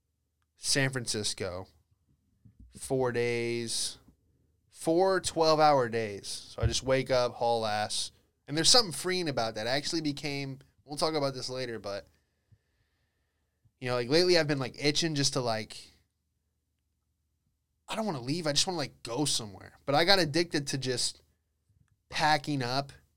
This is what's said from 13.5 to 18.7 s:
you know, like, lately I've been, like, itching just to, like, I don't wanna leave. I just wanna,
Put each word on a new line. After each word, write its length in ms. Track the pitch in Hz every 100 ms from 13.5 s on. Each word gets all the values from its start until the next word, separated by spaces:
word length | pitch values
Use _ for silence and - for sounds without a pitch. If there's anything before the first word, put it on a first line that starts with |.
| _ _ -
you 80 | 127
know, 60 | 123
like, 120 | 120
lately 300 | 156 180 175
I've 100 | 151
been, 120 | 143
like, 160 | 123 -
itching 360 | 143 151 170 147
just 180 | 139
to, 80 | 143
like, 340 | 123 110 110 - - _ _ _ _ _ _ _ _ _ _ _ _ _ _ _ _ _ _ _ -
I 60 | 208
don't 100 | 214
wanna 160 | 170
leave. 260 | 117 170 156
I 60 |
just 120 | 143
wanna, 120 | -